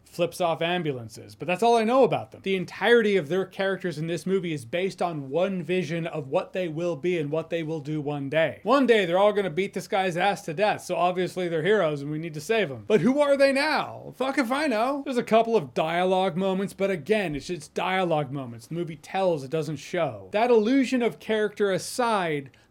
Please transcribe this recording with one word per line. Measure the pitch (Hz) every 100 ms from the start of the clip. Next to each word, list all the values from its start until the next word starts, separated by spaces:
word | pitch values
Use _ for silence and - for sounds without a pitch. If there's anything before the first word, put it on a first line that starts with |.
flips | _ - 170 -
off | 175 156
ambulances. | 165 180 156 127 113 - - 107
But | 147
that's | 180
all | 233 233
I |
know | 220 262
about | 233 135 107
them. | -
The | 190 190
entirety | 175 - 202 240 214 196
of | 143
their | 185 185
characters | - 196 185 180 151
in | 165
this | 170 185
movie | 190 175
is | 147 117
based | 175 185 -
on | 180 156 135
one | 151 185 190
vision | 156 185 151 170 165
of | 156 131
what | 165 185
they | 190 180
will | 151 175 156
be | 175 170
and | 143
what | 156 156
they | 170
will | 156 160
do | 143 156
one | 143 147 139
day. | 151 156 104
One | 196 277 247
day, | 226 175
they're | 180
all | 208
gonna | 202 190
beat | 156 196 196
this | 180
guy's | 202 190 165
ass | 196 180 -
to | 156
death, | 208 147
so | - 165
obviously | 175 180 175 180 175
they're | 165
heroes | 170 214 160 147
and | 143
we | 156
need | 165
to | 151
save | 147 226 170
them. | 120 104
But | 208
who | 190 277
are | 285 277
they | 277
now? | 269 302 262 127 117 143 -
Fuck | 262 269
if | 226
I | 269 311
know. | 214 247 285 285
There's | 247
a |
couple | - 226 226 226
of | 135 -
dialogue | 160 170 185 185 190 165
moments, | 196 185 196
but | - 196
again, | 185 143 214 180 143
it's | -
just | 175 - -
dialogue | 180 190 185 151 135
moments. | 143 127 117 -
The |
movie | 165 165 160
tells, | - 190 190 160
it | 135
doesn't | 160 147 143
show. | - 175 151 104 98
That | 208 240
illusion | 226 208 269 233 254
of | 233 -
character | - 220 208 - 202
aside, | 185 - - 233 214 170 147 135 _ _